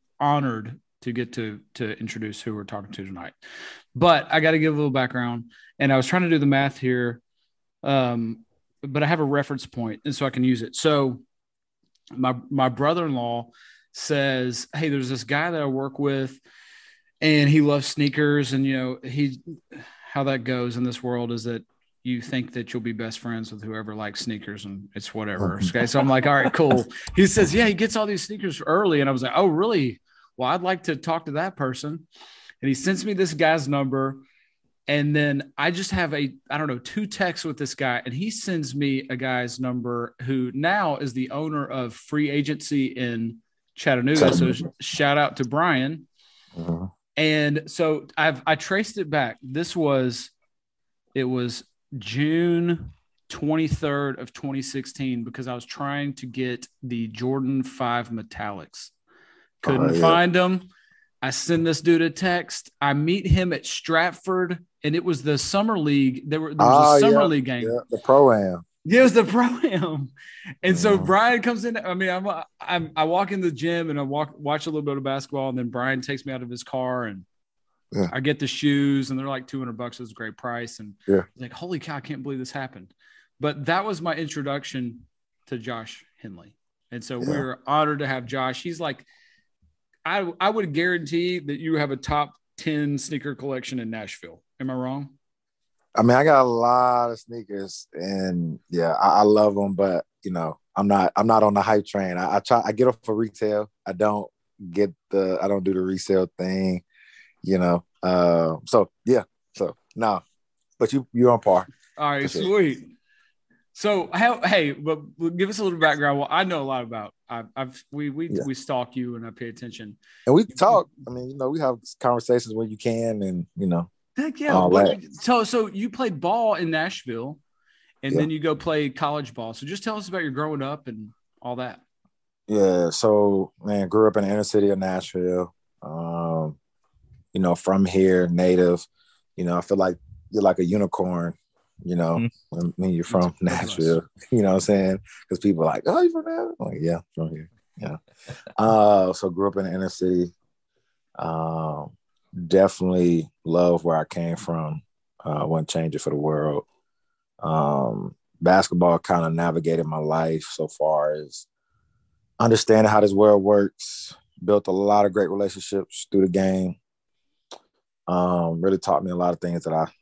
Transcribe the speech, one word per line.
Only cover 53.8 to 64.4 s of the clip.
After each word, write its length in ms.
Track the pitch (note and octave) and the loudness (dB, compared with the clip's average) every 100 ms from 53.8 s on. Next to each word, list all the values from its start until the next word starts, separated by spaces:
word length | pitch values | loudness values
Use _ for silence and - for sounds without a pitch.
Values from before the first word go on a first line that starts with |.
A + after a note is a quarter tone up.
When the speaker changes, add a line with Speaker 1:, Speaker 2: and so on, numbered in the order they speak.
| D3 C#3+ C#3 C3 | -2 -2 -4 -6
Speaker 1:
of 140 | A#2 | -12
twenty 280 | - C#3 C3+ | -10 -8 -6
sixteen 600 | C3 C#3 C3 - C3 A#2+ | -6 -8 -10 -8 -4 -4
because 220 | A#2+ C3 B2+ | -6 -10 -10
I 60 | |
was 100 | A#2+ | -10
trying 480 | - - C#3 C#3+ C#3+ | -12 -8 -6 -4 -6
to 120 | C3+ B2+ | -8 -12
get 400 | B2 B2+ B2 - _ | -6 -6 -6 -12 _
the 240 | B2 A#2 A2 | -8 -6 -6
Jordan 540 | G#2+ B2+ C3+ C3 C3+ | -4 -2 -2 -2 -2
five 480 | B2+ - A#2+ A#2+ A#2 | -4 -4 -2 -2 -4
metallics. 800 | A2+ A2 - G#2+ G2 D2 - - _ _ _ _ _ _ _ | -10 -10 -10 -10 -10 -14 -18 -20 _ _ _ _ _ _ _
Couldn't 280 | - C3 C3+ | -2 2 2
Speaker 2:
Oh, 40 | |
yeah. 60 | E3 | 4
Speaker 1:
find 360 | E3 E3+ F3 F3+ | 6 6 4 4
'em. 320 | F3+ F#3 - _ _ _ _ - | 2 0 -6 _ _ _ _ -10
I 80 | C3 | -6
send 360 | - - E3 E3 | -4 0 0 2
this 140 | D#3 | 2
dude 200 | E3+ E3 | 4 4
a 80 | E3 | 2
text. 600 | - F#3 F3 - - - - | 0 -2 -2 -4 -12 -12 -2
I 120 | C#3+ | 0
meet 320 | C#3+ D#3+ G3 F#3 | 2 2 0 4
him 260 | F#3 F#3 | 4 4
at 140 | D3 - | -4 -6
Stratford, 1000 | - - E3 F3 E3+ F#3+ F#3 | -8 0 0 0 -4 -4 -2